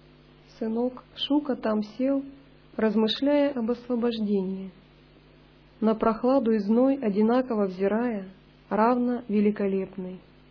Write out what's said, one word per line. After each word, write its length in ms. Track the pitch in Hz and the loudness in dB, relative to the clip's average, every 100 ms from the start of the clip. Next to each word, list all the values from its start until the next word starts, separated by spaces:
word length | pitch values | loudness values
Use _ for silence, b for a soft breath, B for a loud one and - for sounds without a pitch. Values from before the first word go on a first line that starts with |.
| - - - - - - | -20 -20 -20 -20 -20 -10
Сынок 460 | 220 226 247 254 - - | -6 -2 -4 -6 -16 -10
Шука 400 | - 285 285 240 | 0 0 0 -2
там 260 | 220 214 | -2 -2
сел, 400 | 208 - 262 277 277 - - - - - | -2 -2 0 0 -4 -14 -20 -20 -14 -2
размышляя 760 | 220 208 220 - 277 294 285 | 0 2 0 0 2 2 2
об 180 | 269 220 | 0 -4
освобождении, 1000 | 240 - 247 240 226 208 202 185 190 190 - - - - - - - - - - - | -4 -4 -2 -2 -2 0 0 -2 -6 -10 -16 -20 -20 -20 -20 -20 -20 -20 -20 -20 -2
на 140 | 220 | 0
прохладу 580 | 220 226 220 247 269 226 | 2 0 2 2 2 2
и 60 | 220 | 0
зной 380 | 196 226 262 269 | 2 4 4 2
одинаково 680 | 262 196 220 247 254 220 202 | 0 2 4 2 0 -2 -2
взирая, 640 | 185 196 214 247 214 190 - - - - | 0 0 0 -2 -4 -8 -16 -20 -20 -4
равно 540 | 196 226 247 247 247 - | 2 2 2 0 -2 -2
великолепный. 920 | 208 208 208 202 196 190 - 185 185 - - - | 2 2 2 -2 -2 -4 -8 -12 -12 -18 -20 -20